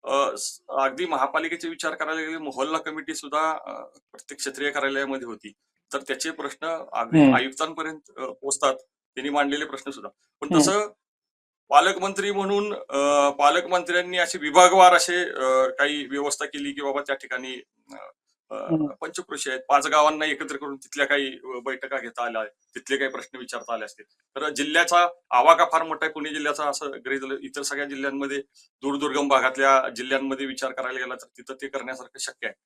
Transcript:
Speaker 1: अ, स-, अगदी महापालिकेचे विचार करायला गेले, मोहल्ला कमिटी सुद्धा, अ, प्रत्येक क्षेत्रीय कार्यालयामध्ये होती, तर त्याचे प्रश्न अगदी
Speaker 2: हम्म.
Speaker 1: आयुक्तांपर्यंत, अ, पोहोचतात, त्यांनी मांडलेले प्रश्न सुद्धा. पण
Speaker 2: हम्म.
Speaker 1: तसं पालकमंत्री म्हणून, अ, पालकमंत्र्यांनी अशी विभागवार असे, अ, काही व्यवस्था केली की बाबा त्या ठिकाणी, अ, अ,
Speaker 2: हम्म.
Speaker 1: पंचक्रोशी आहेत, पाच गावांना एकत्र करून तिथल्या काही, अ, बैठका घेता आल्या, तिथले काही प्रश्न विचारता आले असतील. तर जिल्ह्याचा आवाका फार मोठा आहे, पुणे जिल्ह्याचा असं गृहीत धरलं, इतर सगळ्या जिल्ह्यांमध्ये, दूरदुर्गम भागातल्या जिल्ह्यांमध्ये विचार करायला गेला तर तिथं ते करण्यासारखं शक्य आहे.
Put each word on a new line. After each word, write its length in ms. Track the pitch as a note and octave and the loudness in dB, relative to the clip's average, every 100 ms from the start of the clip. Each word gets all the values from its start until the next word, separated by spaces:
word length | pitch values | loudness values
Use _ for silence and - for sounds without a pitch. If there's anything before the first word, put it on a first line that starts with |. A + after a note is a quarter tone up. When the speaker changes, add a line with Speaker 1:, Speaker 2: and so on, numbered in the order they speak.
| - | 0
Speaker 1:
अ, 240 | C#3 C#3+ C3+ | 0 0 -2
स-, 220 | - - _ | -10 -12 _
अगदी 380 | B2+ C3+ C3+ F3 | -2 -2 -2 -4
महापालिकेचे 600 | D3 C3+ D#3+ D#3+ E3+ E3+ | -2 0 0 -4 -6 -8
विचार 260 | E3 D#3+ | -6 -8
करायला 260 | D#3 D#3 D#3+ | -6 -6 -4
गेले, 180 | D#3 D#3+ | -6 -8
मोहल्ला 400 | D3 B2+ C#3+ D#3 | -8 -4 -2 -2
कमिटी 360 | D3+ D#3 D#3+ | -4 -10 -8
सुद्धा, 440 | D3 C#3+ D3 D#3+ D#3 - | -10 -4 -2 -2 -2 -8
अ, 60 | - - _ _ | -14 -14 _ _
प्रत्येक 260 | - - C#3 | -20 -20 -10
क्षेत्रीय 320 | C3+ C3+ C#3+ | -10 -4 -4
कार्यालयामध्ये 560 | D3 C3+ C3+ C3+ C3+ B2 | -2 -2 -2 -4 -6 -8
होती, 260 | G#2+ G#2+ G#2 _ _ _ | -14 -16 _ _ _ _
तर 60 | C3+ | -10
त्याचे 320 | - C3+ E3 | -6 -6 -6
प्रश्न 540 | D#3 C#3+ - D#3+ E3 - | -8 -10 -8 -8 -8 -6
अगदी 280 | - A2+ D#3+ | -6 0 6
Speaker 2:
हम्म. 140 | C#3+ | 6
Speaker 1:
आयुक्तांपर्यंत, 680 | C3 C3 C3+ D#3+ D#3+ D#3+ D#3 _ | 6 0 -6 -8 -6 -8 -10 _
अ, 120 | - | -12
पोहोचतात, 540 | C3 - C#3 C3+ C#3 C3 - _ _ | -12 -10 -6 0 0 -2 -10 _ _
त्यांनी 160 | - C#3 | -8 -4
मांडलेले 340 | C#3+ C#3+ C#3+ | 0 0 -2
प्रश्न 260 | D#3 C#3 - | -4 -8 -12
सुद्धा. 180 | C3 G2+ _ _ _ | -14 -16 _ _ _
पण 80 | D3 | 0
Speaker 2:
हम्म. 120 | E3 | 4
Speaker 1:
तसं 280 | D3+ G3+ G#3 _ _ _ _ _ _ _ _ | 6 4 -2 _ _ _ _ _ _ _ _
पालकमंत्री 640 | C#3+ F3 F#3 F#3+ F#3+ G3+ | 6 6 2 -2 -2 -2
म्हणून, 420 | G3+ G3 G3+ G#3 | -2 0 0 0
अ, 560 | G3+ - C#3 C#3+ C#3+ C#3+ | -6 -4 0 4 6 4
पालकमंत्र्यांनी 880 | C#3 C#3+ E3 F3 F3+ F3 F3 F3+ F3+ | 6 6 6 2 -2 0 -2 0 -2
अशी 200 | E3+ E3+ | -2 -2
विभागवार 560 | D3+ D3 F3+ F#3+ F3+ | 4 8 10 12 10
असे, 300 | F3 F3+ F3 | 10 4 -2
अ, 420 | F3 - C3 C3 C3 C3 | -2 -2 2 4 2 2
काही 280 | C#3+ D3 C#3 | 0 0 -4
व्यवस्था 400 | C#3 C#3+ C#3 D3 | -4 -4 -4 -6
केली 260 | D3 C#3+ | -6 -8
की 100 | C#3 | -6
बाबा 180 | C#3 C#3 | -4 -4
त्या 160 | C#3+ C3+ | -4 -6
ठिकाणी, 460 | C#3 B2+ C3 B2+ - _ _ | -6 -8 -8 -12 -16 _ _
अ, 60 | G#2+ G2 _ _ _ _ | -20 -20 _ _ _ _
अ, 40 | |
Speaker 2:
हम्म. 320 | A2 G2+ D#3+ D3 | -10 -2 -2 -2
Speaker 1:
पंचक्रोशी 640 | C3+ D#3+ E3+ - D3 C#3 | -6 -10 -10 -10 -8 -6
आहेत, 100 | C3 C3 | -6 2
पाच 180 | C#3+ D3 | 2 4
गावांना 380 | D3+ D3+ D#3 | 4 4 2
एकत्र 320 | D#3 D3 D3+ C#3 | -4 -4 -6 -8
करून 200 | C#3+ C#3 | -10 -12
तिथल्या 300 | - C#3+ C#3 | -12 -4 0
काही, 220 | C#3+ C3+ | 0 -2
अ, 300 | B2+ B2+ B2 | -8 -14 -10
बैठका 340 | B2 B2+ C3+ C3+ | -10 -10 -8 -8
घेता 260 | A#2 A#2 | -10 -8
आल्या, 200 | A#2+ A2+ | -6 -6
तिथले 520 | G#2+ _ _ B2 - C3+ | -8 _ _ -18 -6 -2
काही 140 | C3+ | -2
प्रश्न 280 | C3+ - C3 | -6 -14 -16
विचारता 360 | B2 B2 A2+ | -12 -12 -8
आले 100 | A2+ | -8
असतील. 200 | G#2+ - G#2+ _ _ C3+ | -8 -16 -20 _ _ -6
तर 120 | D3+ | -6
जिल्ह्याचा 600 | C#3+ D3 D#3 E3+ F3 F3 - _ | -4 0 2 4 4 2 -2 _
आवाका 340 | B2 C#3+ E3 E3+ | 6 8 8 6
फार 100 | D#3+ | 2
मोठा 220 | E3 D3+ | -2 -4
आहे, 80 | D#3 | -4
पुणे 180 | D#3 D3+ | -4 -8
जिल्ह्याचा 340 | D3+ D3 D3 | -4 -4 -2
असं 260 | D3 C#3 D3 | -4 -4 -8
गृहीत 300 | C#3 B2+ C3+ | -10 -6 -6
धरलं, 160 | C3+ C#3 | -4 -8
इतर 200 | C#3 C3+ | -8 -8
सगळ्या 240 | C#3 C#3 C#3+ | -6 -6 -6
जिल्ह्यांमध्ये, 520 | C#3 C#3 C#3 C#3 C#3 C#3 _ _ _ | -4 -4 -4 -4 -6 -8 _ _ _
दूरदुर्गम 460 | C#3 C#3 C#3+ C3+ C#3+ | -6 -2 -2 0 4
भागातल्या 600 | C3+ B2+ C3+ C3+ C3+ C3 | 4 4 2 6 6 4
जिल्ह्यांमध्ये 580 | A#2+ B2+ C3+ C3+ C3+ C3+ | -8 -2 -2 -2 -4 -6
विचार 260 | C3 C3 | -6 -6
करायला 260 | C3 B2+ C3 | -6 -6 -6
गेला 160 | B2 | -8
तर 120 | B2 - - | -10 -14 -20
तिथं 160 | B2 | -16
ते 140 | C3+ C3+ | -12 -8
करण्यासारखं 500 | C3+ A#2+ B2+ B2 B2+ | -8 -8 -12 -14 -12
शक्य 280 | - - A2 | -12 -10 -12
आहे. 80 | - | -12